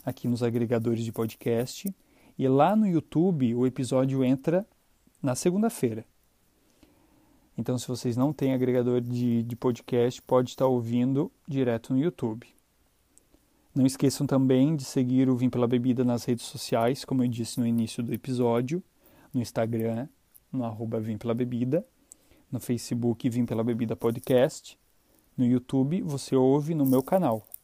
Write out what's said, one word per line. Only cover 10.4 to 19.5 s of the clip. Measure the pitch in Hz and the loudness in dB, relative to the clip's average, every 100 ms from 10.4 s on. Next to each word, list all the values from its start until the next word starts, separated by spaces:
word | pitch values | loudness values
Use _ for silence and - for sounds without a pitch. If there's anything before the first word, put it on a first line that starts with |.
| 123 | 2
estar | - 131 | 0 2
ouvindo | 123 113 120 123 135 175 _ - | 2 0 0 2 0 -2 _ -6
direto | 135 123 113 - | -2 0 -2 -2
no | 131 | 0
YouTube. | 170 - 117 110 - _ _ _ _ _ _ _ _ _ _ _ _ 139 | 0 -2 -6 -6 -12 _ _ _ _ _ _ _ _ _ _ _ _ 0
Não | 127 | 0
esqueçam | - 139 - 143 | 2 0 0 0
também | 131 131 127 143 156 | 2 4 4 4 2
de | |
seguir | 131 143 127 127 131 | -2 -2 2 2 4
o | 123 | 2
Vim | 127 | 2
Pela | 123 117 | 2 2
Bebida | 123 127 123 | 2 2 0
nas | 123 117 - | 0 0 -2
redes | 120 - | -4 -4
sociais, | 131 - 120 117 143 | -10 -2 0 0 -2
como | - 131 | -2 0
eu | 123 | 0
disse | 117 113 - | -2 -6 -2
no | 117 | 0
início | 117 113 - | 0 -2 -4
do | 117 | -6
episódio, | 113 135 123 120 117 127 175 - _ _ _ - | -6 -4 0 2 2 0 -4 -8 _ _ _ -8
no | 127 | -6
Instagram, | 113 | -4